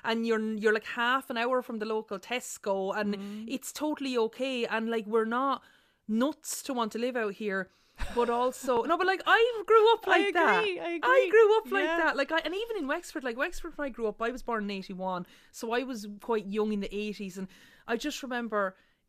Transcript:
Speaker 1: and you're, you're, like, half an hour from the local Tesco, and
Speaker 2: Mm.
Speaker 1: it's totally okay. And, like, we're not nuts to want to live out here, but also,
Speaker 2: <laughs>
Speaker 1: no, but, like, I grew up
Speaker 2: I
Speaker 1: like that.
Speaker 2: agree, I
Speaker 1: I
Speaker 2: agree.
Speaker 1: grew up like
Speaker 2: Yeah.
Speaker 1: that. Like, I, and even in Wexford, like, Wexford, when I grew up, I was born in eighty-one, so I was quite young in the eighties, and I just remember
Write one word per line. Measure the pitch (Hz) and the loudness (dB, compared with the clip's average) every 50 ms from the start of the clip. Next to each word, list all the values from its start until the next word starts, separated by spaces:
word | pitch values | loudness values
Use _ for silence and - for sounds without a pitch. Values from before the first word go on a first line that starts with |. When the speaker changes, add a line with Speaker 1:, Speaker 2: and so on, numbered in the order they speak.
| - | -4
Speaker 1:
and | 226 226 226 226 | -2 -2 0 0
you're, | 233 220 220 220 220 220 | 0 0 0 0 -2 -4
you're, | 208 208 214 | 0 2 2
like, | 214 220 - | 2 2 -2
half | - - 247 233 240 262 269 254 - | -4 -4 0 2 2 2 0 0 -4
an | 247 | -4
hour | 226 233 247 254 254 | -2 0 0 0 0
from | 240 - 233 220 | -2 -4 -6 -6
the | 214 | -4
local | 220 220 220 214 - 208 | -2 -4 -4 -4 -6 -10
Tesco, | 185 - - 240 247 - - - - - 208 196 190 190 190 190 | -10 -6 -6 -6 -6 -6 -8 -14 -8 -4 -2 -2 0 0 -2 -2
and | 214 208 202 202 | -2 -2 -2 -2
Speaker 2:
Mm. | 196 202 202 208 214 226 233 | -4 -8 -12 -12 -12 -8 -6
Speaker 1:
it's | 277 - - - - | -8 -6 -8 -8 -8
totally | - 294 302 302 - 277 269 254 | -4 -4 -4 -4 -4 -4 -2 0
okay. | 240 220 226 - - 262 269 262 240 233 | 0 0 0 -2 -4 -4 -2 -2 -2 -2
And, | - 208 226 226 226 | -2 -2 -2 -2 -2
like, | 226 233 208 | -2 -2 -2
we're | 208 220 226 220 | 0 0 0 0
not | 220 233 247 269 277 254 - _ _ _ _ _ _ _ _ - | 2 0 0 0 0 -2 -4 _ _ _ _ _ _ _ _ -6
nuts | - 214 226 254 302 302 _ - - - - - | -4 0 0 0 0 -2 _ -10 -10 -10 -10 -8
to | - 262 | -6 -4
want | 240 226 208 - | -4 -4 -4 -4
to | |
live | 220 240 254 247 | -4 -4 -2 -2
out | 247 220 202 190 | -2 -4 -4 -4
here, | - 220 202 190 190 185 190 _ _ _ _ _ - - - - | -6 -4 -4 -2 -4 -4 -6 _ _ _ _ _ -6 -6 -4 0
but | 240 240 240 | 0 0 2
also, | 233 240 247 254 247 - - 262 247 233 226 | 2 0 0 0 -2 -4 -2 0 0 2 2
Speaker 2:
<laughs> | 285 | 2
Speaker 1:
no, | 339 | 2
but, | 339 370 | 2 2
like, | 381 381 - - | 2 0 0 2
I | 302 370 440 466 494 466 427 - | 4 6 6 6 4 2 -2 2
grew | - 440 453 427 453 453 | 6 6 8 8 8 6
up | - - | 4 4
Speaker 2:
I | 381 | 4
Speaker 1:
like | 370 349 - 403 330 | 4 4 4 4 4
that. | 349 320 277 392 349 440 | 4 4 6 4 4 2
Speaker 2:
agree, | 403 349 - | 0 -2 -4
I | 330 339 339 339 339 | -4 -4 -4 0 2
Speaker 1:
I | 480 523 539 508 | 4 6 6 6
Speaker 2:
agree. | 349 | 6
Speaker 1:
grew | 370 453 453 403 440 | 8 8 8 8 8
up | 440 440 - | 4 2 0
like | 392 392 381 | 0 0 2
Speaker 2:
Yeah. | 311 330 | 2 2
Speaker 1:
that. | 339 320 302 - | 2 2 2 2
Like, | 277 277 277 | 2 0 0
I, | 320 330 | 0 -2
and | 330 311 349 | -2 -2 -4
even | 403 466 480 440 | -4 -4 -4 -4
in | 392 277 | -4 -2
Wexford, | 262 294 349 - - - 311 262 | -2 -4 -4 -4 -8 -10 -6 -6
like, | 247 226 | -6 -4
Wexford, | 247 294 359 349 - - 339 302 | -4 -4 -4 -4 -8 -10 -8 -8
when | - 294 | -6 -6
I | 269 | -6
grew | 214 - 226 | -6 -4 -4
up, | 208 202 - | -4 -2 -2
I | 226 240 | -4 -4
was | 247 240 - | -4 -4 -6
born | - 233 214 202 | -4 -4 -4 -4
in | 202 | -4
eighty-one, | 202 190 185 - 190 180 185 185 185 180 180 - - - _ _ | -6 -6 -8 -10 -8 -6 -4 -4 -4 -4 -6 -10 -16 -20 _ _
so | - - - 226 233 | -14 -10 -6 -2 -2
I | 247 269 | -2 -2
was | 247 262 208 202 208 208 208 | -4 -8 -8 -10 -12 -14 -12
quite | - - 226 220 180 | -4 -2 -2 -2 -2
young | 196 196 214 214 214 | -2 -2 -2 0 0
in | 214 202 | 0 -2
the | 196 - 196 | -4 -4 -6
eighties, | 202 214 214 196 - 202 185 180 | -6 -6 -6 -8 -8 -10 -10 -10
and | 196 190 - - - - - - _ - | -10 -12 -12 -14 -20 -20 -20 -20 _ -6
I | - 233 | -4 -4
just | 233 - 302 - - 277 | -4 -4 -6 -6 -6 -8
remember | 240 254 240 233 220 214 208 196 185 185 _ _ _ _ _ _ | -6 -6 -6 -4 -2 -2 -2 -2 -2 -4 _ _ _ _ _ _